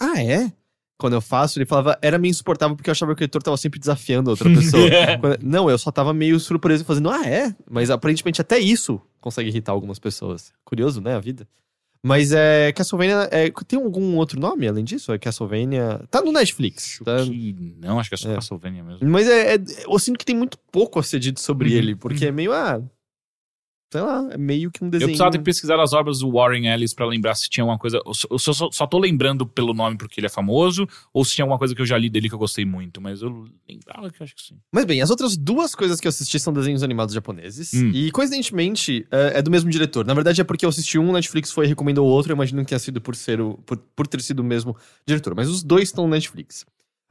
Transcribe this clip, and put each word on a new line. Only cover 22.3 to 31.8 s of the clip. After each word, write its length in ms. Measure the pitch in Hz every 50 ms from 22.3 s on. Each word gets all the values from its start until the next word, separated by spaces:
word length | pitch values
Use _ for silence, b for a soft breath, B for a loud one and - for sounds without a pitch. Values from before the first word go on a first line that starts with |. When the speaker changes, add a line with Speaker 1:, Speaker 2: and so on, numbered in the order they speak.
Speaker 1:
meio, 200 | 139 151 165 202
ah, 260 | 262 320 294 202 131 110 123 127 _ _ _ _ _ _ _ _ _ _ _ _ _ _ _ _ _ _ _ _
sei 80 | - 156
lá, 260 | 196 302 262 262 269 262
é 40 | -
meio 360 | 143 143 139 143 147 165 175
que 100 | - -
um 60 | 180 180
Speaker 2:
Eu 20 |
Speaker 1:
desenho. 180 | 175 170 - 165
Speaker 2:
precisava 200 | 156 151 180 180
ter 80 | 165 160
pesquisado 420 | 151 180 170 - - 151 160 160
as 120 | 160 139
obras 260 | 143 151 151 147 143 127
do 140 | 131 131
Warren 340 | 120 120 123 123 123 120 120
Ellis 260 | 113 113 113 117 110
pra 140 | - - 120
lembrar 300 | 117 117 113 104 110 110
se 120 | - - -
tinha 140 | - -
alguma 160 | 117 117 113 110
coisa. 240 | - 117 117 117 -
Eu 80 | -
só, 140 | 107 - - -
eu 100 | 120 127
só, 120 | - 151 147 139 165 160
só 140 | - - 151 135
tô 100 | - 185
lembrando 480 | 196 185 160 131 139 135 139 131 127
pelo 260 | 113 - - 120 117
nome 240 | 113 110 113 113 113
porque 220 | 104 110 107 - -
ele 80 | 104
é 40 | 101
famoso, 540 | - 107 98 98 113 147 175 180 175 185 202 b b b b b
ou 120 | b 135 135
se 100 | - -
tinha 80 | - 143
alguma 140 | 131 135 127
coisa 180 | 135 127 127
que 40 | 120